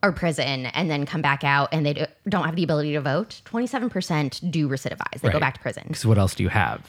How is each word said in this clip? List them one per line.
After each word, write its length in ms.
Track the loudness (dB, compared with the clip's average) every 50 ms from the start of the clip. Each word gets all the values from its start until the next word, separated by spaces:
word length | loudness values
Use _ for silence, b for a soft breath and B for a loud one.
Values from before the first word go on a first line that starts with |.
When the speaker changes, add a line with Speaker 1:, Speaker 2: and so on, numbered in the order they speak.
| 2
Speaker 1:
or 100 | 2 0
prison 540 | 2 -2 -2 0 0 -2 -2 -2 -4 -4
and 240 | -4 -2 -2 0 0
then 140 | 0 -2 -2
come 160 | -2 -4 0
back 240 | 2 2 2 2 2
out 240 | 2 4 4 2 2 0
and 120 | 0 2
they 80 | 0 0
do, 140 | 0 -4 -6 -6 _ _ -2
don't 180 | -2 0 0
have 100 | 0 0
the 80 | 0 0
ability 280 | 2 2 0 0 0 -2
to 80 | -2 0
vote, 400 | 0 0 0 -2 -4 -10 -20 _
twenty-seven 460 | -6 -4 -4 -4 -2 -2 -2 -4 -2
percent 500 | -2 -4 -2 0 0 0 0 0 -2 -4 -6 -2
do 200 | 0 0 0 0
recidivize. 500 | 0 -2 -4 -6 -6 -6 -6 -8 -8 0
They 80 | 0 2
go 60 | 2
Speaker 2:
Right. 60 | 4
Speaker 1:
back 140 | 0 0 -2
to 60 | -4
prison. 240 | -6 -8 -6 -6 -8 -10
Speaker 2:
'Cause 180 | -8 -2 4
what 100 | 4 6
else 180 | 6 6 4 2
do 80 | 0 -2
you 60 | 2
have? 320 | 2 2 2 2 0 -6 -10